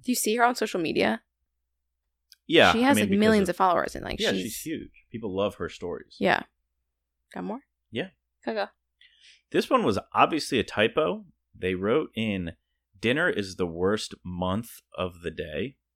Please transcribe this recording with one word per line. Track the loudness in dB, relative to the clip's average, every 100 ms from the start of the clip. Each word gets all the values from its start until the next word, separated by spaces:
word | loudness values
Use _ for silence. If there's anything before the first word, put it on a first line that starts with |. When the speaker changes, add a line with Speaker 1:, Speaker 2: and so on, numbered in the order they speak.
Speaker 1:
Do | -4
you | -2
see | 0 2
her |
on | 2
social | 2 -2 -2
media? | -2 0 0 0 -8 _ _ _ _ _ _ _ _ _ _ _ 2
Speaker 2:
yeah, | 6 8
Speaker 1:
She | 6
Speaker 2:
I | 4
Speaker 1:
has, | 4
Speaker 2:
mean, |
Speaker 1:
like, | 4
Speaker 2:
because | 4
Speaker 1:
millions | 4 4 2
Speaker 2:
of |
Speaker 1:
of | 2
followers, | 2 2 0
and, | -6
like, | -10 -4
Speaker 2:
yeah, | -2
Speaker 1:
she's | -2
Speaker 2:
she's | -4 -8
huge. | -8 -10 -12 -18 _
People | -10 -6
love | -2 -2 -2
her | -8
stories. | -8 -10 -10 -12 -2
Speaker 1:
Yeah. | 0 0 -2 _ _ _ _ _ _ _ _
Got | -12
more? | -10 -10 -14 _ _
Speaker 2:
Yeah. | -10 -10 -14 _ _
Speaker 1:
Go, | -8
go. | -6 -6 _ _ _ _ _ -20 -20 _
Speaker 2:
This | -2 2
one | 2
was | 2 0 -2
obviously | 2 2 2 -2 -2
a |
typo. | -2 0 0 2 -2 -4 -10 _ _
They | -8 -4
wrote | -2 0 0 -2
in, | -4 -4 -4 -6 -12 _ _ _ _
"Dinner | 0 2 0
is | -2 -6 -4
the | -4
worst | 0 0 0 -4 -12
month | -12 -4 -2 -2 -4 -14 _ -6
of | -6 -6
the | -10
day." | -8 -8 -6 -6 -10 _